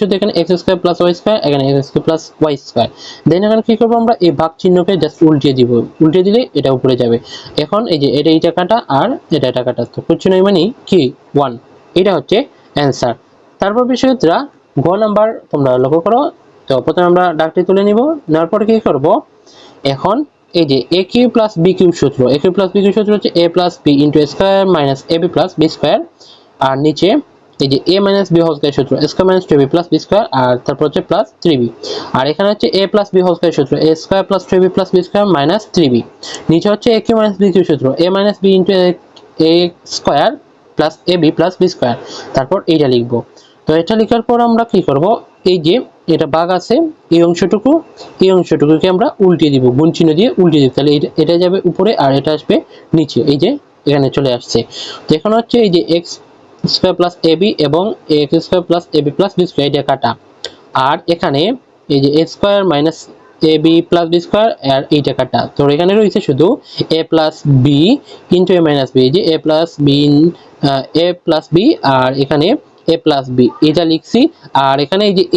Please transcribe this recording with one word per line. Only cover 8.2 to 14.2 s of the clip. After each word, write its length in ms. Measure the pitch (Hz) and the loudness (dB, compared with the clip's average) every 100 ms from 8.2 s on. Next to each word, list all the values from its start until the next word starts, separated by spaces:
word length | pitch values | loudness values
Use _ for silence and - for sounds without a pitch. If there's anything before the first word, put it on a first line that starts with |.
| 156 160 | 2 2
এটা 120 | 170 170 | 0 -2
কাটা 200 | 180 233 - 170 | 0 -2 0 -2
আর 80 | 202 330 - 151 | -2 -4 -4 -2
এটা, 100 | 131 | -2
এটা 100 | 127 123 | -2 -4
কাটা, 160 | 120 117 | -6 -8
তো 60 | - - | -6 -4
কিচ্ছু 200 | 160 185 | -2 2
নেই, 100 | 185 196 | 2 2
মানে 140 | 185 196 - - | 2 0 -4 -2
কি? 140 | 190 127 - _ 143 | 0 0 -4 _ -2
ওয়ান। 160 | 135 117 - - _ 175 | -2 -6 -18 -20 _ 0
এটা 100 | 196 170 | 0 0
হচ্ছে 200 | - 202 285 _ _ - | 0 -2 -2 _ _ -2
অ্যান্সার। 380 | 139 - 123 - _ _ _ - | -2 -2 -4 -6 _ _ _ -8
তারপর 220 | 190 226 247 | -4 -2 -2
বিষয়টা 440 | 247 262 254 | 0 0 2